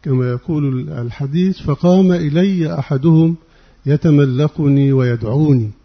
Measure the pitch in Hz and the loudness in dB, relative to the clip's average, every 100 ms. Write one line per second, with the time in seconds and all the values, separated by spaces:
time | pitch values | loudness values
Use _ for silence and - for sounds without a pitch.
0 | 156 131 123 123 - 151 143 127 151 156 | -2 -2 -2 -4 -4 -4 -2 -4 -6 -8
1 | 120 - 139 160 185 185 - 139 175 185 | -10 -8 -6 -2 -2 -2 -6 -2 2 4
2 | 185 175 151 151 196 185 156 156 131 139 | 4 2 -2 0 0 0 -4 -4 -4 0
3 | 151 160 165 165 _ _ _ _ 135 147 | 2 4 2 -2 _ _ _ _ -4 0
4 | 170 143 139 123 151 - 147 139 139 135 | 2 2 2 0 -2 -2 0 2 2 2
5 | 127 117 110 135 151 131 107 - | 0 -2 -2 0 2 2 0 -10